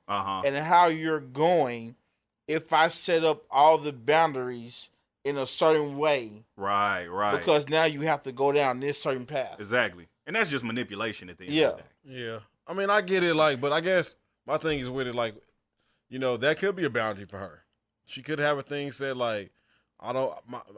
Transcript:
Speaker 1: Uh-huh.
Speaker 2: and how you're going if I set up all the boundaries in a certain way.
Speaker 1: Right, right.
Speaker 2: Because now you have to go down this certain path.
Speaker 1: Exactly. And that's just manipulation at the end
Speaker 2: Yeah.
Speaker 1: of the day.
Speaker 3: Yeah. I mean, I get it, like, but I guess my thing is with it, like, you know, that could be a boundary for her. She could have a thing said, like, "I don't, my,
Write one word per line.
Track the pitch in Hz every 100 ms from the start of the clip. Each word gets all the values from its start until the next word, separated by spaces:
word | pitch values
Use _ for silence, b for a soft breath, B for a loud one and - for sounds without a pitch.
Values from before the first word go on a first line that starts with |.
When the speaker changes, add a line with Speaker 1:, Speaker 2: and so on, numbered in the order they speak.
| -
Speaker 1:
Uh-huh. | 101 95 95
Speaker 2:
and | 139 139
how | 156 175 175
you're | 160 160 156
going | 131 131 165 175 131 120 117 127 _ _ _ _ -
if | 156 151
I | 156 165
set | - - 165
up | 160 151 -
all | 131 156 160
the | 147
boundaries | 131 117 156 160 135 127 123 117 - - _ _ _
in | 139 143
a | 131
certain | - 165 156 147 139
way. | 151 143 113 104 113 -
Speaker 1:
Right, | 98 101 101 95 87
right. | 92 104 98
Speaker 2:
Because | 87 151 135
now | 160
you | 160 143
have | 156 147
to | 135
go | 127 139
down | 143 135 123
this | 139 143
certain | 156 131 120
path. | 147 117 -
Speaker 1:
Exactly. | 104 123 110 87 82 _
And | -
that's | 208 196
just | 139
manipulation | 117 117 113 101 110 101 90
at | 87
the |
end | 92
Speaker 2:
Yeah. | 151 143
Speaker 1:
of | 87
the |
day. | 82 _ 143 127 117
Speaker 3:
Yeah. | 113 - _ -
I |
mean, | 180 196
I | 208
get | 180 190
it, | 175
like, | 156 156 135
but | 139
I | 151
guess | 170 185 160 - _ _ -
my | 151
thing | 156 147
is | 127
with | 131 127
it, |
like, | 120 117 104 _ _ _ _ _ _ _
you | 127
know, | 131 120
that | 139 -
could | 190 190
be |
a | 156
boundary | 117 110 101 101
for | 98
her. | 95 76 _ _ _ _ -
She | -
could | 135 151
have | 147 147
a |
thing | 131 143 143
said, | 127 135 127
like, | 120 107 95 _ _ _ _ _
"I | 113
don't, | 127 131 - 113
my, | 123 -